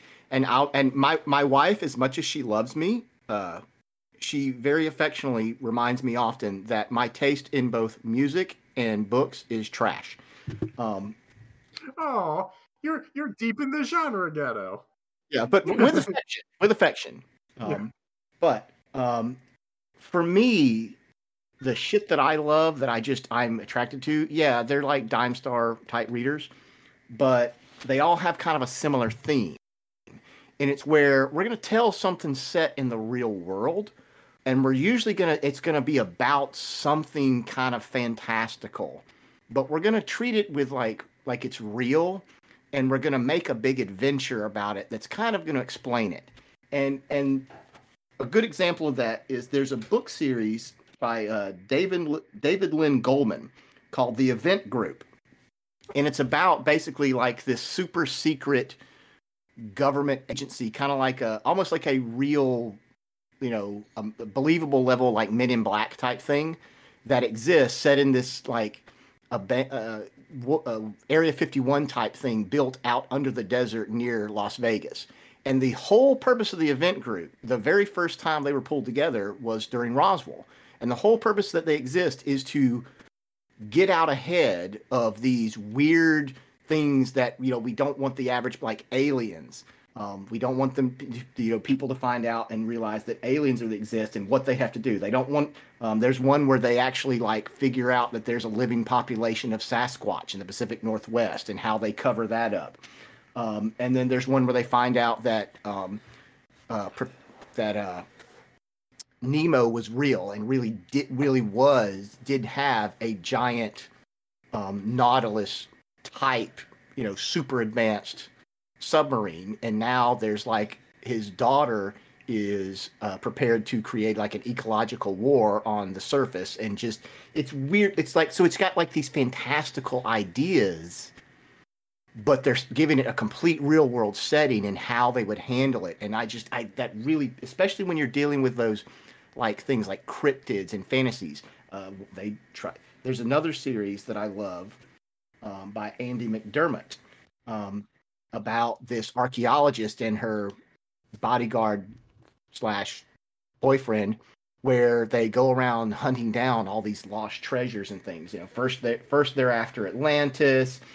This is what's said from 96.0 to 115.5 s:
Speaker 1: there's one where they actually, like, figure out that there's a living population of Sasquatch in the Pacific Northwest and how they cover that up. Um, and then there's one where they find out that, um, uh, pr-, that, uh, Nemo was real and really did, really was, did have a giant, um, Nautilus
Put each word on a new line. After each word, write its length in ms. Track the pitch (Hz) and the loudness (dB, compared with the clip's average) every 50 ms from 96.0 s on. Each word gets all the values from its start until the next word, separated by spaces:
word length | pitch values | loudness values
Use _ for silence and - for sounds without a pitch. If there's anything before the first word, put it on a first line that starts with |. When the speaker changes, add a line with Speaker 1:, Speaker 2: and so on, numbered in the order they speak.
Speaker 1:
there's 200 | 117 127 131 123 | 4 2 2 2
one 260 | 127 135 139 147 143 | 4 4 4 4 6
where 120 | 135 135 120 | 4 4 4
they 200 | 123 120 120 123 | 4 4 4 4
actually, 400 | 127 131 127 - - 135 127 117 | 2 2 0 -2 -2 -2 -2 0
like, 300 | 117 107 110 110 - - | 0 0 -2 -2 -4 -8
figure 420 | - - 139 131 123 131 120 123 | -4 -2 0 0 0 2 2 2
out 220 | 123 123 120 - - | 2 2 2 0 -2
that 140 | 113 107 | -6 -4
there's 180 | - 117 120 110 | -4 -4 -4 -4
a 40 | 113 | -4
living 360 | 107 107 127 113 123 117 110 | -2 -2 0 0 0 0 0
population 680 | - 127 123 120 - 123 107 113 113 113 - - 123 110 | 2 2 0 2 0 -2 -2 -2 -2 -2 -2 -4 -4 -4
of 60 | 110 | -4
Sasquatch 760 | - - 123 117 123 123 - - - 104 87 - - - - | -4 -2 -2 0 0 -2 -4 -6 -4 -4 -4 -4 -6 -10 -12
in 60 | 95 | -12
the 40 | 95 | -12
Pacific 400 | 90 104 - 120 104 113 - - | -10 -8 -6 -6 -6 -6 -6 -4
Northwest 640 | 113 110 107 - - 113 120 113 95 - - - - | -4 -4 -4 -4 -2 0 0 0 0 -2 -6 -8 -10
and 100 | 98 98 | -8 -6
how 200 | - 113 107 110 | -2 -2 -2 0
they 140 | 110 107 101 | -2 -4 -4
cover 340 | - - 131 120 110 113 | -2 0 0 0 0 -2
that 260 | 101 113 113 117 110 104 | -2 -2 0 0 0 -2
up. 240 | 87 73 - - - - - - - - - - - _ _ - | -4 -6 -8 -14 -18 -20 -20 -20 -20 -20 -20 -20 -20 _ _ -8
Um, 380 | 123 117 110 107 107 104 110 107 - | -6 -6 -4 -4 -4 -4 -4 -4 -4
and 180 | 123 127 127 | -2 0 0
then 120 | 127 127 127 | 0 2 0
there's 200 | 127 127 127 131 | 0 0 0 2
one 160 | 135 135 127 | 2 2 4
where 80 | 123 127 | 2 2
they 100 | 123 120 | 0 0
find 360 | 123 - 120 123 123 123 123 | 2 2 2 2 4 2 2
out 240 | 117 117 117 110 113 | 2 2 0 0 0
that, 340 | 123 113 107 101 - - - - | 0 0 0 -2 -4 -10 -14 -10
um, 340 | 104 101 98 95 92 101 107 - - - - - _ _ _ _ _ _ _ _ - | -8 -8 -6 -8 -8 -10 -12 -14 -16 -20 -20 -20 _ _ _ _ _ _ _ _ -8
uh, 220 | 113 107 98 92 | -8 -8 -8 -8
pr-, 140 | - - 131 - - - - - - - - - - | -8 -8 -8 -8 -10 -14 -20 -20 -20 -20 -20 -10 -4
that, 240 | - 110 107 104 104 | -2 -2 -2 -2 -2
uh, 240 | 101 92 90 90 87 - _ - - _ - - - _ _ _ _ _ _ _ _ _ _ - - _ _ _ 123 | -4 -6 -8 -10 -12 -16 _ -20 -20 _ -20 -20 -20 _ _ _ _ _ _ _ _ _ _ -20 -20 _ _ _ -4
Nemo 440 | 127 143 156 160 170 151 127 120 | 0 0 2 4 4 6 6 6
was 220 | 117 113 117 110 104 | 4 2 0 -4 -4
real 420 | 113 127 147 139 123 95 90 101 101 | -2 0 2 2 2 2 0 -4 -8
and 140 | 104 107 | -6 -2
really 260 | 117 135 131 123 110 110 92 - - | 0 0 0 0 0 -4 -6 -6 -4
did, 160 | - 143 139 - | -2 -2 -2 -2
really 300 | 131 127 147 139 135 131 | -2 0 2 2 4 2
was, 800 | 113 104 98 117 131 143 139 127 110 101 98 95 101 104 - - - | 2 0 2 4 6 6 6 6 4 2 -2 -6 -10 -14 -16 -12 -4
did 180 | - 139 131 113 | -2 -2 -2 -2
have 500 | 107 - 139 139 139 123 110 104 104 - - | -4 -4 -2 0 0 2 0 0 -2 -4 -6
a 140 | 117 113 110 | -6 -6 -6
giant, 760 | 92 85 - 135 117 123 123 120 117 113 104 - - - - _ _ _ _ _ _ _ _ _ _ _ _ - | -6 -6 -4 -2 0 0 0 0 -2 -4 -6 -6 -10 -18 -20 _ _ _ _ _ _ _ _ _ _ _ _ -8
um, 300 | 214 202 190 202 - 98 | -6 -6 -6 -6 -6 -4
Nautilus 840 | 110 123 127 123 120 123 131 120 113 104 110 101 - | -2 0 2 4 4 4 4 2 0 -2 -2 -4 -4